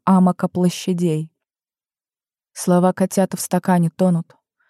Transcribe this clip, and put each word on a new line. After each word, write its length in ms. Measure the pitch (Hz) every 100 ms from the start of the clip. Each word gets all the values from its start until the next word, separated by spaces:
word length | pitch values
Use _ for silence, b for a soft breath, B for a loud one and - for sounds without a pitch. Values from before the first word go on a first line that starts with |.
амока 440 | - 185 180 175 185
площадей. 840 | 180 180 - - 175 175 156 160 _ _ _ _ _ _ _ _ _ _ _ _
Слова 400 | - - 175 185
котята 440 | - 185 - 190 -
в 40 |
стакане 500 | - 180 - 180 165
тонут, 460 | - 185 170 - _ _ _ _